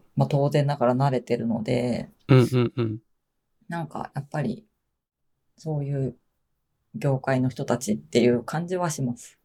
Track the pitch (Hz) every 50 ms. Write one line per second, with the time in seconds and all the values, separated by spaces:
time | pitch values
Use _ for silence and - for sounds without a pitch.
0 | _ _ - - 139 - - 139 139 147 151 147 143 143 147 139 120 123 127 127
1 | 139 143 131 120 120 - 120 117 113 117 110 - 107 - 127 123 120 123 117 -
2 | - - - _ _ - 135 131 120 - 127 127 120 113 - 127 117 110 110 113
3 | _ _ _ _ _ _ _ _ _ _ _ _ _ - 170 170 160 160 - -
4 | - - - 139 135 - - 156 143 - - - - _ _ _ _ _ _ _
5 | _ _ _ _ _ _ _ _ _ _ _ - - 160 156 147 143 139 143 139
6 | 135 - - _ _ _ _ _ _ _ _ _ _ _ _ _ _ _ - 110
7 | - 143 135 131 - - 135 127 127 127 - - 139 - 117 117 - - - -
8 | - - - 123 117 123 120 120 117 - - 156 175 170 185 180 180 170 156 -
9 | 135 123 120 - - - _ _